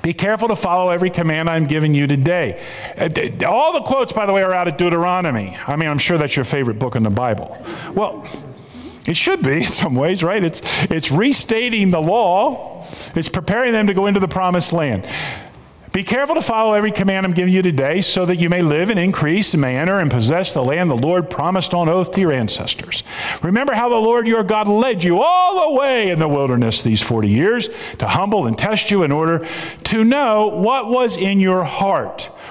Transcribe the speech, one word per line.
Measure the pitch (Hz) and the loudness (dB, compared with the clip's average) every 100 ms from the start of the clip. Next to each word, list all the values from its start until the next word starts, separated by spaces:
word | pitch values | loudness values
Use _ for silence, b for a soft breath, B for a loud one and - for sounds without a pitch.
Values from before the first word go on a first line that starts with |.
"Be | 160 | -2
careful | 170 196 214 226 | -2 -2 0 0
to | 208 | 0
follow | 185 180 180 | 0 2 2
every | 175 180 | 2 0
command | 175 165 156 165 | 0 0 0 0
I'm | 165 151 | 0 2
giving | 151 156 | 2 2
you | 147 143 | 2 2
today." | 143 135 175 139 90 B B B - | 2 2 2 0 -4 B B B -4
Uh, | 165 | -4
d-, | 156 - - | -2 -4 -2
all | 156 214 311 | 0 2 2
the | 320 | 0
quotes, | 220 269 247 | 0 0 0
by | - | -2
the | 208 | 0
way, | 196 | 2
are | 190 | 2
out | 185 175 | 2 0
of | 147 | 0
Deuteronomy. | 175 170 175 180 175 120 98 92 - | 0 2 2 0 0 -2 -4 -10 -6
I | 143 | -2
mean, | 160 | 0
I'm | 143 | 0
sure | - 170 | 0 0
that's | 147 | 0
your | - 123 | -2 -2
favorite | 143 123 104 | 0 -2 -2
book | 123 117 | -2 0
in | |
the | 110 | 0
Bible. | 101 123 107 - - B B B | 2 0 -2 -6 -14 B B B
Well, | - 214 - - - - - B B B B | -4 -4 -4 -14 -16 -16 -20 B B B B
it | - 165 | -4 -2
should | - 381 | 0 0
be | 135 143 | 2 0
in | 208 | 0
some | - 185 123 | -2 0 0
ways, | 147 190 | 0 2
right? | 165 208 | 0 2
It's, | 170 - - B | 0 -2 -6 B
it's | 165 165 151 | 0 -2 0
restating | 139 240 277 - 226 247 226 190 | 2 2 2 0 0 0 2 2
the | 175 | 2
law. | 156 214 208 180 247 262 - - B B B - | 2 2 2 2 2 -2 -10 -16 B B B -4
It's | 160 | -4
preparing | 185 160 208 254 | -4 -2 0 2
them | 220 208 | 2 2
to | |
go | 190 202 | 2 2
into | 196 | 2
the | 190 | 0
promised | 180 185 180 160 | 0 0 0 0
land. | 170 151 104 - B B B B B - - - | 0 0 -2 -4 B B B B B -20 -20 -8
"Be | 185 | -6
careful | 196 233 277 311 | -2 -2 0 -2
to | |
follow | 220 220 220 | 0 0 2
every | 208 214 | 2 0
command | 208 196 190 190 | 0 0 0 0
I'm | |
giving | 175 180 | 0 2
you | 185 | 4
today | 185 143 135 165 | 2 2 0 0
so | 190 - 180 | 0 0 0
that | 180 | 2
you | 170 | 2
may | 175 | 2
live | 165 151 185 | 2 2 0
and | 214 | 0
increase | 180 - 151 175 214 | 0 0 0 0 0
and | 175 | 0
may | 135 127 | 0 0
enter | 165 196 | 0 0
and | 160 | 0
possess | 123 113 165 185 | 0 2 0 0
the | - | -2
land | 127 156 180 | 0 0 0
the | |
Lord | 123 139 180 170 | 0 0 0 -2
promised | - 151 185 175 | -4 -2 0 -2
on | 175 165 | 0 0
oath | 180 180 | 0 0
to | - | 0
your | 185 | 2
ancestors. | 135 110 - - - - - - B B B | 2 0 -4 -4 -8 -6 -10 -10 B B B
Remember | 165 202 285 | -2 0 0
how | 226 240 | 0 0
the | 240 | 2
Lord | 220 240 226 | 2 2 2
your | 226 | 0
God | 196 214 208 | 2 0 2
led | 208 262 220 | 2 2 2
you | 175 175 | 2 2
all | 294 359 359 370 311 | 4 4 2 2 2
the | 269 | 2
way | 277 254 202 | 2 2 0
in | 170 | 0
the | 160 | 0
wilderness | 147 139 123 117 110 | 2 2 2 0 0
these | 120 110 | 0 0
forty | - 117 104 | 0 0 2
years | 107 180 240 - B B B | 2 2 0 -2 B B B
to | 104 | -4
humble | 147 196 202 127 | -2 0 0 0
and | 110 | -2
test | 196 214 - | -2 -2 0
you | 202 | 0
in | 160 | 2
order | 143 160 165 165 B B B | 2 2 0 -2 B B B
to | - 220 | -4 2
know | 226 277 269 214 214 | 4 4 2 2 2
what | 170 196 262 220 | 0 0 0 0
was | 247 247 180 | 0 0 0
in | 190 196 | 0 2
your | 190 185 | 4 2
heart, | 165 - 196 175 113 - - B B | 0 -2 0 0 -2 -8 -14 B B